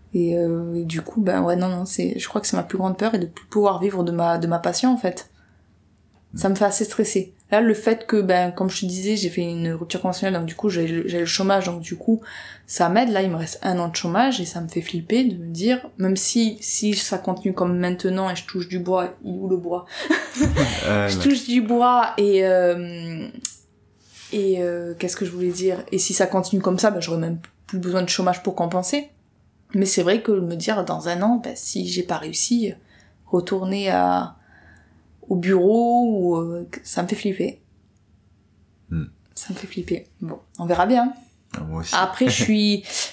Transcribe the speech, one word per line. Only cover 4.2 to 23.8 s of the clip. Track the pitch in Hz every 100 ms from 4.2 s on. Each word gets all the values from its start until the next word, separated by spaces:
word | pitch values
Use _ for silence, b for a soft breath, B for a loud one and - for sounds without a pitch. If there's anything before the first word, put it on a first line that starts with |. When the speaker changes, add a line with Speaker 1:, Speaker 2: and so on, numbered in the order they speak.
| 170 170
Speaker 1:
de | 170
ma | 170
passion, | 175 175 254
en | 247
fait. | 190 - - b b b b b _ _ _ _ _
Speaker 2:
Hmm. | -
Speaker 1:
Ça | 196
me | 190
fait | 202
assez | 196 214
stresser. | - 208 196 190 - -
Là, | 208
le | 226
fait | 208 - 226 -
que, | 220
ben, | 185 180 180
comme | 175 185
je | -
te | 185
disais, | 180 190 214
j'ai | 180
fait | 170
une | 170 170 165
rupture | 165 165 180
conventionnelle, | 185 180 196 185
donc | 165
du | 160
coup, | 214
j'ai | 175 165
le, | 165 -
j'ai | 175
le | 170
chômage, | - 190 196 180
donc | 175
du | 165 165
coup, | - 226 B B B B B
ça | - 175
m'aide. | 196 247
Là, | 202
il | 190
me | 165
reste | 160 -
un | 190 180
an | 170
de | 165
chômage | 170 175 269 247
et | 170
ça | 175
me | 165
fait | -
flipper | 165 170 165 226 262
de | 180
me | 170
dire, | 165 208 247 - -
même | 185 190
si, | - 240 226 -
si | - - 214 202
ça | - 185
continue | 190 180 202
comme | 185 180 180
maintenant | 180 180 185 185 190
et | 175
je | -
touche | 185 180
du | 185
bois, | 175 185 180 - 208
il |
est | 180
où | 190
le | 185
bois ? | 170 180 -
<laughs> | B B - - 247 - - 135 - -
Speaker 2:
Euh, | 104 101
Speaker 1:
Je | 95
Speaker 2:
ouais. |
Speaker 1:
touche | 156 269 -
du | 247
bois | 214 240 247 247 226 -
et, | 202 190 190
euh, | 185 180 175 175 175 165 165 - - - - _ _